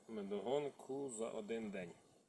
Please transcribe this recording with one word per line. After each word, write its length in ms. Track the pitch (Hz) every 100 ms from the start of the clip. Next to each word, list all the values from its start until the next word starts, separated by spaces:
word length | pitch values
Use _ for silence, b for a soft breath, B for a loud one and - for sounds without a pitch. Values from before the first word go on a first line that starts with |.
| -
медогонку 1000 | 110 98 101 98 139 147 - - 135 139 110
за 120 | 113
один 420 | - 104 113 110
день. 200 | 98 87 82 - -